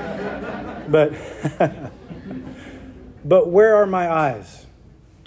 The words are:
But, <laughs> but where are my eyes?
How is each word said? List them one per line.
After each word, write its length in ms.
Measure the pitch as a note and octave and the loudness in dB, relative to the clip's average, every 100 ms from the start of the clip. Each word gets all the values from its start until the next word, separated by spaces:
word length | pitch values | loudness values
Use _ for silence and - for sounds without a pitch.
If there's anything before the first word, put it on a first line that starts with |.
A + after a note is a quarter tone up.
| - - - - - - - - - | -10 -8 -8 -8 -10 -10 -12 -12 0
But, 240 | D#3 D3+ - - - D#3 - | 2 2 0 -14 -8 -8 -2
<laughs> 320 | E3+ - C#3+ - - - - - - - - - - - - - | -2 -2 -14 -16 -18 -16 -14 -14 -14 -18 -18 -18 -20 -20 -20 -10
but 260 | D3 F#3 E3+ | 4 4 6
where 260 | F#3 A3 G#3 | 6 6 6
are 100 | G3+ | 4
my 260 | F#3 F3 | 0 0
eyes? 540 | D#3+ D3 A2 F#2+ - - - - - _ _ | 0 0 -2 -10 -18 -20 -20 -20 -20 _ _